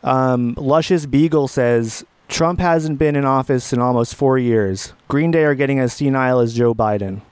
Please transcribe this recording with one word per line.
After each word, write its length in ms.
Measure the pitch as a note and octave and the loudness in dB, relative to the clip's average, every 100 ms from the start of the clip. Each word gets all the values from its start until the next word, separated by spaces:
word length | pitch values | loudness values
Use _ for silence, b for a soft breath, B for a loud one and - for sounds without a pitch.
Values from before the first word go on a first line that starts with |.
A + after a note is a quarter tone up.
Um, 520 | C3 C3 C3 B2+ A#2+ A#2+ | 0 0 2 0 -2 -4
Luscious 480 | C#3 D#3 D#3+ F3+ D3 | 0 0 2 -2 0
Beagle 400 | C#3 D#3+ D#3 C3+ | 2 2 2 0
says, 560 | - B2 A#2+ A2+ - - _ _ | 0 2 2 0 -8 -16 _ _
"Trump 300 | - E3 F3 | -2 -2 0
hasn't 380 | F3+ E3 D#3 C#3 | 0 0 -2 0
been 160 | D3+ D3 | 0 0
in 100 | C#3 | 0
office 480 | C3+ C3 C3 - | 0 0 -2 0
in 60 | B2 | -2
almost 340 | B2 B2 A#2 - | 0 0 -2 0
four 220 | C#3 C3 | 0 2
years. 560 | A#2+ A2+ G2 F#2+ - - _ | 2 2 0 -4 -10 -18 _
Green 240 | C#3 E3 | -2 0
Day 120 | E3 | 2
are 120 | D3+ C#3 | 2 0
getting 240 | C#3 C#3 | 0 0
as 140 | B2+ | -2
senile 460 | - C#3+ C3+ B2+ B2+ | -2 -2 0 2 2
as 140 | A#2 | 0
Joe 200 | A#2 A#2+ A2+ | 2 0 2
Biden." 460 | A2 G#2 G2 G2 - | 0 -2 -4 -10 -14